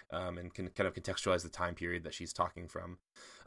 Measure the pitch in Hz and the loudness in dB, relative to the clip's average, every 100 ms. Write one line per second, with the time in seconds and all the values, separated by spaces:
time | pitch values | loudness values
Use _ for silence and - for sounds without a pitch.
0 | - 85 90 87 87 - 90 - 92 92 | -6 -2 -2 -2 -6 -4 -2 4 2 2
1 | 92 92 101 90 85 - 87 85 87 87 | -2 2 6 4 4 0 0 0 0 0
2 | 80 - 82 - 85 87 82 85 87 90 | -2 -6 -2 2 2 0 -8 -6 -6 -10
3 | _ - - - | _ -20 -18 0